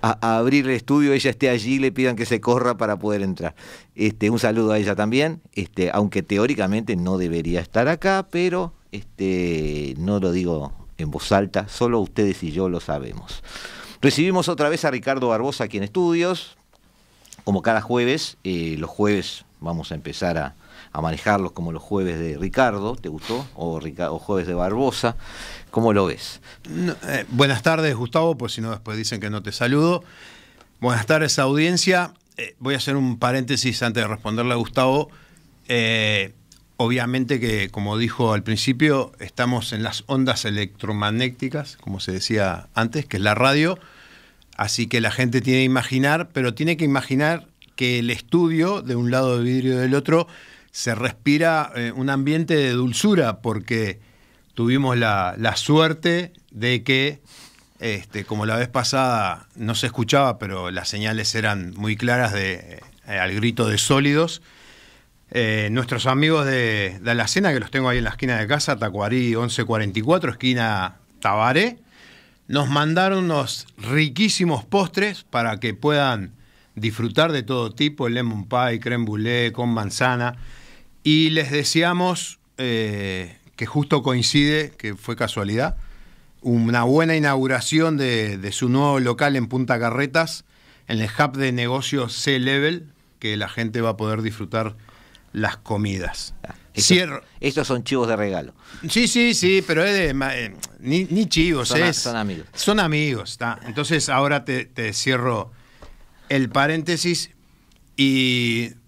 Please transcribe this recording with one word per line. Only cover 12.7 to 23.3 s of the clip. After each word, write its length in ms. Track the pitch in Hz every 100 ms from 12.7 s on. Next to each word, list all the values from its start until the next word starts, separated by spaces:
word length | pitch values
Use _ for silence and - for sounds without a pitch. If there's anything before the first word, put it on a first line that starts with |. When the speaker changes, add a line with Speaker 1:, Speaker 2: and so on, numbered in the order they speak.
| 87
Speaker 1:
sabemos. 640 | - 73 62 - - - - - - - - -
Recibimos 460 | 139 139 175 185 165
otra 200 | 165 147
vez 160 | 160
a 60 | 156
Ricardo 380 | 127 117 135 127
Barbosa 340 | 110 120 135
aquí 140 | 107 107
en 80 |
estudios, 720 | 101 180 175 170 175 175 - - _ _ _ _ _ _ - -
como 180 | - 98
cada 200 | 110 113
jueves. 540 | 110 120 120 151 - -
Eh, 320 | 92 90 82 78
los 100 | 82
jueves 540 | - 104 101 90 - - _
vamos 320 | 80 85 76
a 40 |
empezar 420 | 78 73 - 92 82
a, 180 | 69 - - - -
a 80 | 76
manejarlos 520 | 80 78 - 101 90
como 200 | - 85
los 100 | 80
jueves 380 | - 101 92 82
de 160 | 82 73
Ricardo, 580 | 98 98 127 101 101
¿te 140 | 127 85
gustó? 380 | 78 -